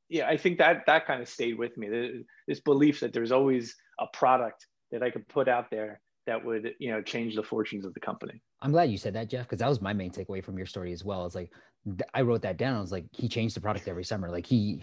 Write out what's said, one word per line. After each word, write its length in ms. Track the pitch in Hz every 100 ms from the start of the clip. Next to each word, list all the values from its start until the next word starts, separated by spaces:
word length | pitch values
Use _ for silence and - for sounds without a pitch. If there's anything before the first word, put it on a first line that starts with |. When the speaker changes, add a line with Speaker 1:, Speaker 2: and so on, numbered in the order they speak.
| -
Speaker 1:
yeah, 180 | 160 123
I 100 | 151
think 220 | 185 175
that, 260 | 160 175 -
that 200 | 160 156
kind 140 | 127
of 60 | 120
stayed 300 | - 120 117
with 180 | 117 117
me, 120 | 104
th-, 360 | 117 123 127 - _ -
this 120 | 139
belief 400 | 151 139 151 143
that 140 | 120
there's 180 | 123 117
always 440 | 131 135 127 113 - _ -
a 80 | 117
product 540 | - 131 127 113 - - _ _
that 100 | 117
I 60 | 123
could 180 | - -
put 200 | 143 127
out 240 | 123 120
there 300 | 110 107 107 _ _ -
that 160 | 113 117
would, 300 | 110 117 -
you 120 | 127
know, 100 | 107
change 340 | 101 120 117 107
the 60 |
fortunes 400 | 107 113 107 101
of 100 | 95 -
the 40 |
company. 420 | - - - 117 _ _
Speaker 2:
I'm 100 | 135
glad 200 | 160 156
you 60 | 98
said 180 | 107 107
that, 120 | 110
Jeff, 200 | 123 120
'cause 100 | 110
that 80 | 120
was 140 | 123
my 100 | 98
main 200 | 104 90
takeaway 320 | - 92 95
from 120 | 95 95
your 120 | 90
story 240 | 98 90
as 120 | 87
well. 220 | 98 95 87
It's 80 |
like, 180 | 92 87 - _ _ 107
th-, 220 | 95 -
I 80 | 135
wrote 220 | 120 113
that 140 | 101 85
down. 200 | 123 117
I 40 |
was 100 | 90
like, 140 | 95 -
"He 160 | - 120
changed 280 | 120 113 -
the 60 |
product 260 | 104 104 101
every 160 | 87
summer." 260 | 90 104 87
Like 160 | 87 -
he 320 | 120 104 82